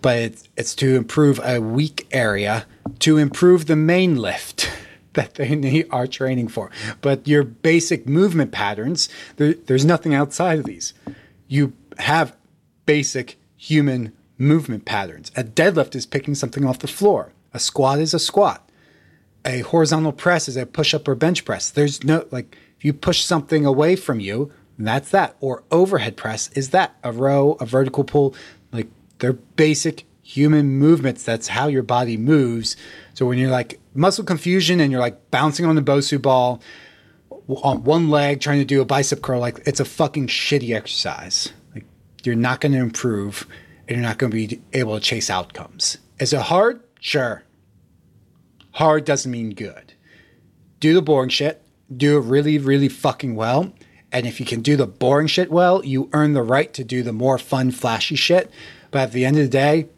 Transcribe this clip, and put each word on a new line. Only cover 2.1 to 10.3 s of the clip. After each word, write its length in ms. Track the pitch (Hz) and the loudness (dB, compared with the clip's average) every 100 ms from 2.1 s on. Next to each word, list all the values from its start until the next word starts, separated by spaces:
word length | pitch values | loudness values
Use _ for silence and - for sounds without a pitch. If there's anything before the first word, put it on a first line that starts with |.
area, 540 | 135 113 101 101 110 - - - - | -2 0 0 -2 -4 -6 -16 -16 -4
to 180 | 156 156 | 2 4
improve 480 | 143 - 180 180 151 | 2 4 6 6 4
the 120 | 156 | 2
main 400 | 156 175 185 139 | 4 4 2 2
lift 520 | 101 85 - - - - - | -2 -6 -10 -8 -6 -8 -18
<laughs> 220 | - _ | -20 _
that 220 | - - - | -4 -4 -6
they 200 | 135 151 | -2 -2
need, 320 | 135 151 160 | 0 0 0
are 160 | 131 127 | -4 -4
training 440 | - 135 127 117 | -4 -4 -2 -4
for. 200 | - 101 - 107 - | -8 -10 -12 -12 -4
But 300 | 139 139 147 | -2 -2 2
your 140 | 147 | 2
basic 680 | 127 113 160 165 165 170 127 | 2 -2 2 2 2 -4 0
movement 420 | 151 196 165 131 | 2 4 2 -2
patterns, 560 | - 101 104 117 170 - - - - | -2 -4 -4 -6 -4 -6 -8 -20 -2
there, 160 | 147 | 0
there's 320 | 165 - 131 147 | 0 0 2 4
nothing 280 | 170 165 | 2 2
outside 460 | 143 143 | 0 0